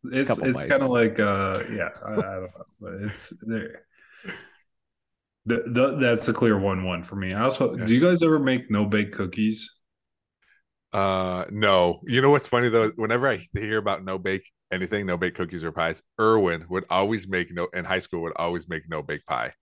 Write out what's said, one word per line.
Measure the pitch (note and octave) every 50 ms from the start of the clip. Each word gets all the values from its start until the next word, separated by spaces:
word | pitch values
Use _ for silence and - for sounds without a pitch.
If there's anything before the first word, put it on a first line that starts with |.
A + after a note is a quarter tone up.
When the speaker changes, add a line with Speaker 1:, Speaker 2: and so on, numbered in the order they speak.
| -
Speaker 1:
It's, | B2+ B2+ C3 C#3 C#3 A#2
Speaker 2:
Couple | -
Speaker 1:
it's | - C3 B2+ - -
kinda | C3+ C#3 C3+ C#3
Speaker 2:
bites. |
Speaker 1:
like, | C3 B2 A#2+ A2+ G#2+ - -
uh, | G#2 G2+ G2 G2 G2 G2 F#2+ - - -
yeah, | - G2+ E2+ - - - -
I, | G#2 G#2+
I | - - F#2+ F#2+
don't | F#2 F#2
know, | F2+ - - - _ _ _
but | G2+ F#2 F#2
it's | F#2+ G2+ G#2 G2+ - - - - -
there. | - A2 A2+ G#2+ - - - - _ _ _ _ _ _ - - - - - - - - _ _ _ _ _ _ _ _ _ _ _ _ _ _ _ _ _ _ _
The, | A2 A#2 A#2 -
the, | - A#2 B2 C3 C#3 B2+
that's | C#3 C3 A#2+ A#2 A2+ -
a | - A2
clear | - B2 A2+ G#2+
one, | G2 G2 G2 F#2+ F#2 F#2
one | F#2 F2+ F2 F2
for | - G2+
me. | G2+ F#2+ F#2 F#2
I | G#2 A#2
also, | C3+ C3+ - C3+ - -
Speaker 3:
Yeah. | - A2+
Speaker 1:
do | A2 A#2
you | B2+
guys | D#3 F3+ F3+ E3+ E3
ever | D#3+ D#3 D3
make | C#3 C3 C3 B2 - -
no-bake | G#2+ G#2 G#2 G2 G#2 G#2 G2+ G2+
cookies? | - - G2 F2+ - G#2+ G#2+ G#2+ G#2+ G#2+ - - _ _ _ _ _ _ _ _ _ _ _ _ _ _ _ _ _ _ _ _ _ _ _ _ -
Speaker 3:
Uh, | G2 G2 F#2+ F#2+ F#2 F#2 F#2 F2+ F2+ F2+ -
no. | G2+ G#2+ G#2+ G2+ G2 F#2 F2 F2 F2 - -
You | - A2+ B2
know | C3 C#3+
what's | D3 C#3 -
funny | - - A#2+ A#2+ A#2+
though? | A2 A#2 A2 A2 -
Whenever | - A2 G#2+ A2+ B2 C3 C#3
I | A2+ F2+ E2+ _ -
hear | G2+ G#2+ G#2+ A2
about | G#2+ G2+ G#2 F2+ E2 F#2
no-bake | F#2+ F#2+ F#2+ F2+ F#2+ F#2+ F#2+ _ _ _ _ _ _
anything, | F#2 F2+ F#2+ - G#2+ G2+ G2+
no-bake | F#2 F2 E2+ F2+ F2+ E2+
cookies | - F#2 E2 G2 E2 D#2+
or | E2
pies, | D2+ E2+ E2 E2 E2 - _ _ _ -
Irwin | A2 A2 A2+ A2 G2 F2 E2+ E2 D#2+ E2
would | F2+ F#2+ E2+ _
always | E2+ F#2 G2 G#2 A2+ G#2 F#2+
make | F#2+ F#2+ F2+ F2+ E2+ F2
no-, | F2 F2 - -
in | F#2 E2+
high | E2 F#2+ F#2+
school | - - - E2+ E2
would | E2+ -
always | - E2 E2+ F2 E2+ D#2
make | F2+ E2+ D#2+ D2+ E2
no-bake | D#2+ D2+ C#2+ C#2 D2+ D2 _
pie | - D#2 A#1+ A1+ B1 - _